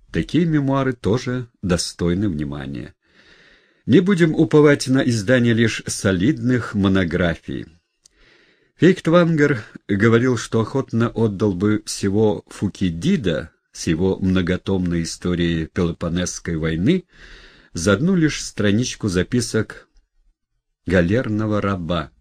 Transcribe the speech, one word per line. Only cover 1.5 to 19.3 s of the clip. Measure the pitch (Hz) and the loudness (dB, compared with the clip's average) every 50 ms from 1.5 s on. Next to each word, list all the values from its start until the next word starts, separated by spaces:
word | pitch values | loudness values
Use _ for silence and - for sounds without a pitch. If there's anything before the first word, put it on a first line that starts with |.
| _ _ - | _ _ -4
достойны | 92 87 85 - - - - 87 85 87 95 107 104 | -2 -2 -2 -2 -4 -6 -4 -2 0 0 0 0 -2
внимания. | 82 73 76 71 71 71 67 67 69 62 - - - _ _ _ _ _ _ _ _ _ _ _ _ _ _ _ _ _ _ | -2 -4 -6 -6 -6 -8 -10 -10 -10 -10 -12 -14 -18 _ _ _ _ _ _ _ _ _ _ _ _ _ _ _ _ _ _
Не | - 110 165 | 2 4 4
будем | 180 185 208 160 170 165 151 | 4 4 4 4 4 2 4
уповать | - 160 - - 151 147 151 143 143 - 127 | 2 2 4 6 6 6 6 4 2 0 0
на | 131 135 | 0 0
издание | 135 127 117 110 98 92 127 127 120 120 117 | 2 0 0 0 0 2 2 2 4 2 2
лишь | 110 120 110 - - - | 2 2 0 0 -4 -8
солидных | - - - - 104 95 90 90 120 156 120 113 123 127 123 - - - | -8 -6 -2 0 0 0 2 2 0 0 0 0 -2 -2 -2 -2 -4 -2
монографий. | 104 95 98 95 95 92 85 78 87 90 85 82 - - - 69 62 - - 80 _ _ _ _ _ _ _ _ _ _ _ _ _ _ _ _ _ _ _ _ | 0 2 2 2 2 2 0 0 0 0 0 -2 -4 -8 -10 -10 -10 -10 -12 -18 _ _ _ _ _ _ _ _ _ _ _ _ _ _ _ _ _ _ _ _
Фейхтвангер | - - 170 185 - - 165 160 175 175 165 165 156 147 143 147 113 - - - - _ | 2 4 4 4 4 2 2 4 4 4 4 2 2 2 2 0 -2 -6 -12 -18 -14 _
говорил, | - 101 98 104 117 113 117 120 131 127 113 | -4 0 2 4 4 4 4 4 2 0 -2
что | - - - 110 113 | -4 -4 -2 -2 -2
охотно | - - 135 131 - - 113 117 113 | -2 -2 -6 -4 -4 -2 -2 -2 -2
отдал | - - 113 113 101 90 107 107 95 | 0 0 0 0 0 0 0 0 0
бы | 87 98 107 107 104 - | 0 0 0 0 0 -2
всего | - - - - 98 95 104 110 107 95 - - - | -6 -8 -4 -2 -2 0 2 2 2 0 -2 -6 -14
Фукидида | - - - 101 - - 101 92 82 85 85 151 202 180 117 90 80 71 - - _ _ _ _ - | -10 -6 -6 -4 -4 -2 -4 -4 -2 -2 -2 0 0 0 0 -2 -2 -2 -4 -8 _ _ _ _ -16
с | - - - | -8 -4 -2
его | 82 78 92 95 95 - | -2 0 0 0 -2 0
многотомной | - 95 92 95 90 85 92 90 - - 98 95 90 87 85 87 85 | 0 0 0 2 0 0 -2 -4 -2 -2 -2 -2 -2 -2 -2 -2 -4
историей | 82 - - - 90 87 85 85 85 85 82 82 | -6 -8 -6 -4 -4 -2 0 0 0 -2 -2 -4
Пелопонесской | 78 - - 90 82 85 - - 85 80 87 90 87 - - - - 85 | -4 -4 -2 -2 -2 -2 -4 -6 -4 -4 -2 -4 -4 -6 -8 -8 -6 -6
войны | 80 78 80 80 80 87 123 180 185 - _ _ - - - - - - - - _ _ _ - | -4 -2 -2 -2 0 0 0 0 0 -2 _ _ -20 -20 -20 -20 -20 -20 -20 -20 _ _ _ -10
за | 85 80 101 101 | -4 0 2 2
одну | 98 143 180 196 | 2 2 2 2
лишь | 175 156 147 - - - | 2 2 0 0 -4 -10
страничку | - - - 104 104 101 107 127 - - - - 110 | -10 -6 -2 0 2 2 2 0 -2 -4 -4 -4 -2
записок | 85 90 90 - | 0 0 0 0